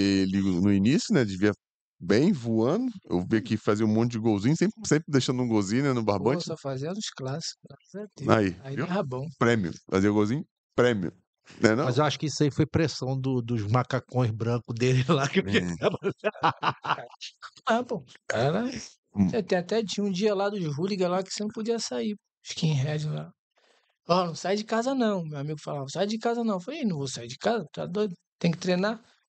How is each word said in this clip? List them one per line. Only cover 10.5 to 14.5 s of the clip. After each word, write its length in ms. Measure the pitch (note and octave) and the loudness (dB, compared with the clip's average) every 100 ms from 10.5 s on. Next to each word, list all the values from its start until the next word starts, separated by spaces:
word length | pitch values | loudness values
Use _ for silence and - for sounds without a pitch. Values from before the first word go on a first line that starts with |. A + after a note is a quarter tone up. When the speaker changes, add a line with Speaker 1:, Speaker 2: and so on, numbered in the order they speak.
| _ _ | _ _
Speaker 1:
prêmio. 360 | - B2 G#2+ E2+ - _ _ _ - | 2 2 4 -2 -8 _ _ _ 2
Né, 140 | A2 | 4
não? 100 | A2+ C3 | 4 2
Speaker 3:
Mas 100 | B2 | 2
eu 80 | |
acho 140 | D3+ - | 0 0
que 80 | D3+ | -6
isso 160 | - | 0
aí 80 | D3 | 0
foi 160 | C#3+ D#3 | 2 0
pressão 520 | E3 D3+ - C3 C3+ | 2 0 -2 -4 -2
do, 220 | C3 B2+ | -2 -2
dos 220 | A#2 A#2 G#2 | -2 -2 2
macacões 600 | B2 B2 B2 - B2 A#2+ | 0 2 -4 -2 0 0
brancos 440 | A2 A2+ | 0 -2